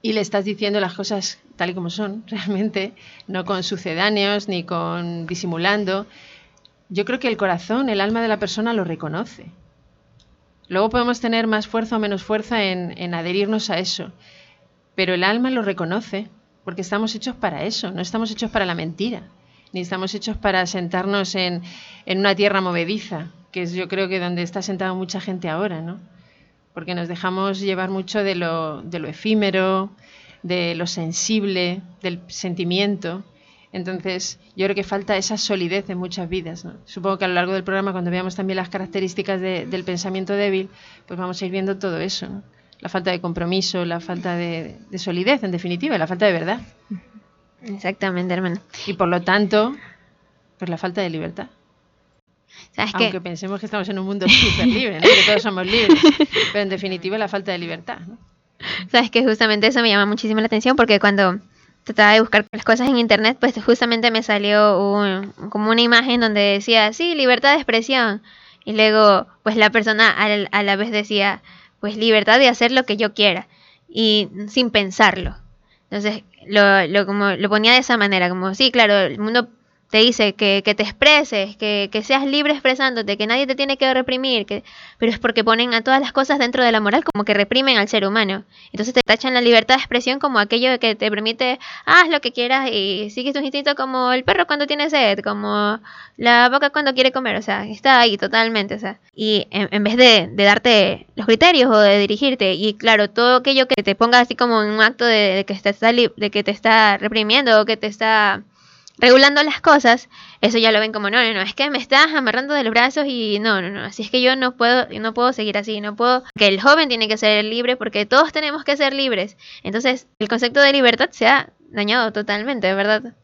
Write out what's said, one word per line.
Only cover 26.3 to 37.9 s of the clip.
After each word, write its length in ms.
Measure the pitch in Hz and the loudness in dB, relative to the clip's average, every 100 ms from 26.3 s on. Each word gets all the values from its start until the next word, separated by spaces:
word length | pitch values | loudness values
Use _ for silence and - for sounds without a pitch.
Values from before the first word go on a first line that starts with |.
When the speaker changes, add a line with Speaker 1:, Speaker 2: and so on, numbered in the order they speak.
| _ _ _ _ | _ _ _ _
Speaker 1:
Porque 200 | - 160 | -16 -10
nos 140 | 180 170 | -8 -8
dejamos 520 | 175 185 185 196 190 | -8 -6 -4 -6 -4
llevar 280 | 196 185 185 | -6 -4 -6
mucho 340 | 190 185 214 | -8 -6 -4
de 120 | 196 | -4
lo, 480 | 175 170 165 156 165 | -4 -4 -4 -6 -10
de 160 | 160 170 | -12 -10
lo 100 | 156 | -10
efímero, 840 | 151 220 220 202 190 190 190 196 _ _ - - _ | -8 -2 0 0 0 0 -2 -4 _ _ -20 -20 _
de 320 | 175 180 170 | -6 -4 -4
lo 120 | 165 175 | -6 -8
sensible, 960 | 180 165 175 - 220 202 185 175 185 180 - | -8 -8 -6 -2 -2 -2 -4 -4 -6 -12 -12
del 180 | 185 175 - | -10 -10 -14
sentimiento. 1000 | - 185 175 175 180 202 196 175 180 - _ _ _ _ | -12 -10 -6 -4 -2 -2 -4 -8 -10 -16 _ _ _ _
Entonces, 680 | 185 180 185 190 185 - - _ - | -12 -10 -8 -8 -8 -10 -14 _ -6
yo 100 | 196 | -4
creo 80 | |
que 100 | 196 | -4
falta 320 | 190 196 202 196 | -6 -8 -4 -4
esa 220 | 196 214 | -4 -6
solidez 500 | - 196 175 190 196 | -4 -4 -4 -6 -6
en 80 | 180 | -10
muchas 320 | 180 175 170 | -10 -10 -8
vidas, 380 | 185 170 170 175 | -8 -10 -16 -18
¿no? 80 | - | -20
Supongo 320 | - - 185 196 | -20 -8 -6 -4
que 80 | |
a 40 | 185 | -2
lo 60 | |
largo 200 | 180 175 | -2 -2
del 100 | 190 | -4
programa, 280 | 185 196 196 | -4 -4 -4